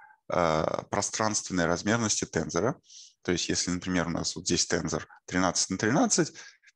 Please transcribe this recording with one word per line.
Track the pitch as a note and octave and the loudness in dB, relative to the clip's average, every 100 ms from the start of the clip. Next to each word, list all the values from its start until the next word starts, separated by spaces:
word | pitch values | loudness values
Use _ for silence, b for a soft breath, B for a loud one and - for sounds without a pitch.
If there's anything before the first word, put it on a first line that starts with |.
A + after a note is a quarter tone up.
| B B - | B B -4
а, | D#2 E2+ D#2 - - - | 2 4 4 2 -2 -2
пространственной | F#2+ - - A2 G#2 - F#2 E2 | -2 -2 0 0 0 -2 0 2
размерности | E2+ G#2 A#2 A2 - - | 2 2 2 2 -2 -2
тензора. | - D#2+ E2+ G#2+ - B B B B | -2 -2 0 0 -2 B B B B
То | - | -2
есть | E2+ - | -2 0
если, | F2+ - | -2 -2
например, | F2+ F#2 F2 E2 | -2 0 0 0
у | |
нас | E2+ F2 - | -2 -4 -6
вот | E2+ | -2
здесь | E2+ - | 0 2
тензор | E2+ E2 D#2 - B - | 0 0 -4 -6 B -6
тринадцать | F2 F#2 - - | 0 2 0 -2
на | F#2+ | 0
тринадцать, | G#2+ D3 A#3+ - E3 B B B B | 2 2 2 2 0 B B B B